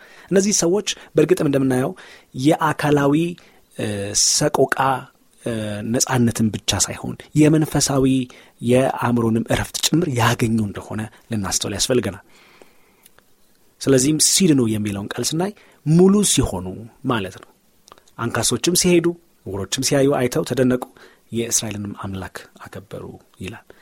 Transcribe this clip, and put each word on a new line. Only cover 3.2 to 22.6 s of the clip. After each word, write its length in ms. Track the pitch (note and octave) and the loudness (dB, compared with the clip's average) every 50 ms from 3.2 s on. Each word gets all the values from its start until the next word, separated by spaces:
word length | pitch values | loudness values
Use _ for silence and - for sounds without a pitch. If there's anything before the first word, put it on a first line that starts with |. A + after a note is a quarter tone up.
| E3 F3 F3 - - - _ _ _ _ _ | 0 -2 -6 -10 -18 -20 _ _ _ _ _
እ፣ 100 | - A#2+ G#2+ G#2 G2+ G2 G2+ G#2 - - | -8 -6 -6 -4 -6 -6 -4 -2 0 0
ሰቆቃ፣ 520 | - - - D3+ D3+ - - C3+ - - - C3+ C3+ C3+ B2 C#3 - _ _ _ _ _ _ - | 2 2 2 0 2 2 2 2 2 0 0 0 0 0 -2 -6 -12 _ _ _ _ _ _ -8
እ፣ 80 | A#2+ A#2 A2 G#2+ G#2+ G#2 G#2 A2 | -6 -6 -6 -6 -6 -8 -6 -4
ነጻነትን 600 | A2 A2+ B2 - - C3 B2+ A#2+ A#2 A2 - A2+ G#2+ | -2 -2 0 0 0 2 2 2 2 2 2 0 0
ብቻ 300 | G2 G2+ - - - G2 | -2 -2 -2 -2 0 0
ሳይሆን 340 | - - - - - B2+ B2 - - - - | 0 -2 -4 -6 -8 -10 -10 -10 -12 -2 2
የመንፈሳዊ 720 | D3+ D3+ D3+ D#3 D#3 D#3 - - D3 - - C#3+ C#3 C3 C3+ C3 C3 B2+ B2+ - - - - _ - | 4 4 6 6 4 2 0 0 -2 0 0 2 2 2 2 2 0 -2 -6 -10 -18 -20 -20 _ -6
የአእምሮንም 840 | - A#2+ B2 B2+ C3+ - - - - A#2 A#2+ A#2 A#2 A2+ A2 A#2 A2+ | 0 2 4 4 4 2 -2 -2 -2 0 0 2 2 2 2 0 0
እረፍት 300 | - B2 A2+ G#2 - - - - | 0 -2 -2 -2 -4 -6 -6 -4
ጭምር 260 | - - D#3 F3 E3 B2+ | -2 0 0 0 0 0
ያገኙ 440 | A#2+ A2+ A#2 A#2 - B2+ A2 A2+ A2+ G#2+ | 0 2 2 2 0 0 0 0 0 -2
እንደሆነ 380 | G2+ F2 F#2+ - - G#2 G#2 G#2+ G#2+ - - _ | -2 -6 -10 -12 -10 -8 -8 -8 -10 -12 -18 _
ልናስተውል 480 | - A2+ G#2+ G2 F#2 - - - A2 G#2 | -8 -6 -4 -4 -2 -4 -4 -4 -4 -4
ያስፈልገናል። 500 | G2 - - B2+ B2 G#2+ G#2 F2+ - - _ _ - - _ _ _ - - _ _ _ _ _ _ - - _ _ _ _ _ _ _ _ _ _ _ _ _ - | -2 0 0 2 0 0 -2 -6 -10 -14 _ _ -20 -20 _ _ _ -20 -20 _ _ _ _ _ _ -20 -20 _ _ _ _ _ _ _ _ _ _ _ _ _ -4
ስለዚህም 380 | - - C3+ C3 B2+ C#3+ D#3 D3+ - | 0 2 4 4 4 2 2 2 2
ሲድኑ 380 | - - - G3 E3+ D3+ C3+ A#2+ | 2 2 4 4 4 4 4 2
የሚለውን 400 | A2 A2 G#2+ G#2 G#2 G2+ G2 G2+ A#2+ | 2 0 -2 -2 -4 -4 -6 -8 -8
ቃል 160 | - - A#2+ | -6 -6 -6
ስናይ 280 | - D3+ D#3+ F3+ G3+ G#3 - - - _ _ - | -4 -2 -4 -4 -4 -6 -10 -18 -20 _ _ 0
ሙሉ 280 | D3+ D#3+ E3+ F#3 F#3+ G3 G#3 G3+ | 2 6 6 8 8 6 4 2
ሲሆኑ 400 | - - - A#2+ - - F2+ F2+ F#2 F#2 - A2 A#2 - _ - | 2 2 2 0 0 -2 -6 -8 -10 -10 -12 -14 -18 -16 _ -4
ማለት 320 | C3 B2 A2 F#2+ F#2 - | -2 -2 -2 -4 -6 -10
ነው። 120 | - - - _ _ _ _ _ _ _ _ - - _ _ _ - | -14 -20 -20 _ _ _ _ _ _ _ _ -20 -20 _ _ _ -8
"አንካሶችም 560 | A#2 A#2 - A#2 A#2 - A#2+ A2+ - F3 F3+ | -6 -4 -4 -2 -2 -2 -2 -2 -2 0 0
ሲሄዱ፣ 300 | E3+ - F3+ F3 E3+ E3 E3+ E3+ - _ _ _ _ - | 2 2 4 4 4 4 2 -2 -6 _ _ _ _ -12
ዕውሮችም 380 | - F#2+ G2 G2 - - - C3+ | -10 -8 -8 -6 -6 -4 -4 -2
ሲያዩ 240 | - D3 C#3 C3+ C#3 C#3+ | 0 2 2 2 2 2
አይተው 300 | C#3 B2+ B2 - D#3 C#3 | 2 0 0 -2 -2 -4
ተደነቁ፣ 380 | - B2+ B2+ C3 B2+ B2+ B2+ - - _ - - - _ _ _ _ - | -2 0 0 2 2 2 0 -4 -8 _ -20 -20 -20 _ _ _ _ -6
የእስራኤልንም 600 | A2+ A#2 A#2 A2 - - A2 G#2 G2+ G#2 G2+ G2+ | -6 -4 -2 -2 -4 -4 -4 -8 -8 -8 -10 -10
አምላክ 400 | - - G2 F#2+ F#2+ F#2+ F#2 - - - - - - | -10 -10 -10 -8 -10 -10 -12 -14 -16 -18 -20 -20 -20